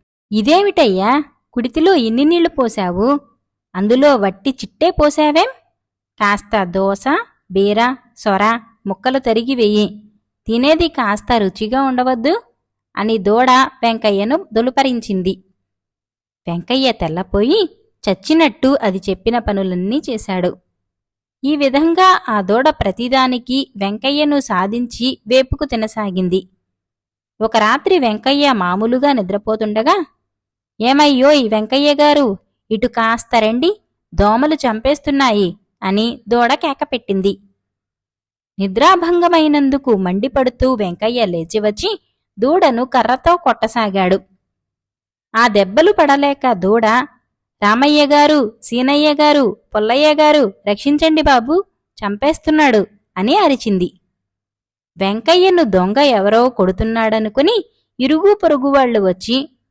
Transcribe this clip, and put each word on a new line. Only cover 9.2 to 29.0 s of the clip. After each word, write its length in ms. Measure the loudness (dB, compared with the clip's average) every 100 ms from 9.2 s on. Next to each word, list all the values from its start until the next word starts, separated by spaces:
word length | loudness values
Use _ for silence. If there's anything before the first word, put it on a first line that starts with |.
| -2 -2 -2
వెయ్యి, 480 | 0 0 2 0 -4 -20 _ _ _ -6
తినేది 420 | 0 2 2 0
కాస్త 440 | -2 -4 -4 -2
రుచిగా 500 | -2 -2 -4 -4 -2
ఉండవద్దు?" 600 | -2 0 -2 0 -2 -2 -6 _ _ _ _ -8
అని 220 | -4 -2
దూడ 320 | 0 2 4 4 2 -2
వెంకయ్యను 640 | -4 -2 -2 0 0 -2 -2
దొలుపరించింది. 920 | -4 -2 0 -2 -2 -4 -4 -4 -6 _ _ _ _ _ _ _ _ _ _ -10
వెంకయ్య 440 | -8 -4 -2 -2
తెల్లపోయి 760 | -2 -4 -6 -4 -2 0 0 -2 _ _ _ -6
చచ్చినట్టు 680 | -4 0 2 2 0 0 0
అది 180 | -2 -4 -6
చెప్పిన 280 | -6 -4 -4
పనులన్నీ 640 | -2 -4 -4 -4 -4 -4 -6
చేశాడు. 460 | -8 -6 -4 -4 -6 _ _ _ _ _ _ _ _
ఈ 120 | -4 -2
విధంగా 680 | 0 0 0 4 4 2 0
ఆ 120 | -4
దూడ 280 | 0 0 0
ప్రతిదానికి 1040 | -2 -4 -6 -2 0 0 -2 -4 -4 -4 -6
వెంకయ్యను 640 | -8 -4 -4 -2 0 0
సాధించి 800 | -2 -2 -2 -4 -6 -4 -6 -6 -2
వేపుకు 380 | 0 0 -4
తినసాగింది. 840 | -6 -4 -6 -6 -6 -4 -2 -2 -4 _ _ _ _ _ _ _ _ -6
ఒక 160 | -4 0
రాత్రి 420 | 0 0 0 0
వెంకయ్య 540 | 0 -2 -2 0 0
మామూలుగా 600 | 0 -2 -2 -2 0